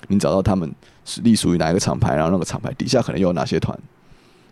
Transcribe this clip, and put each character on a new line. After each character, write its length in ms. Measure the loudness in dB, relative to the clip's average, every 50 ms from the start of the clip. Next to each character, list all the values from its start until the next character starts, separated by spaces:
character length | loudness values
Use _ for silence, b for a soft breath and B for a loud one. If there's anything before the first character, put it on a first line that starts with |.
| B -2
你 100 | 0 2
找 100 | 2 2
到 120 | 2 2
他 120 | 2 2 0
们 160 | 0 -2 -4 -8 -14 b b b b -16
是 160 | -14 -10 0
隶 120 | 2 4 4
属 220 | 4 4 2 2
于 20 |
哪 120 | 2 2 2
一 20 | 2
个 60 | 2
厂 180 | 0 0 0
牌， 160 | 0 0 0 2
然 100 | 2 2
后 40 | 2
那 80 | 0
个 60 | 0 -2
厂 160 | -4 -6 -8
牌 140 | -8 -8 -6
底 120 | -6 -2
下 160 | 0 0 0
可 120 | 0 0 -2
能 80 | 0
又 80 | 0 0
有 40 | 0
哪 120 | 0 -2
些 120 | -2 -2
团， 220 | -2 -2 -2 -4 -8 -14 -20 _ _ b b b b b b b b b b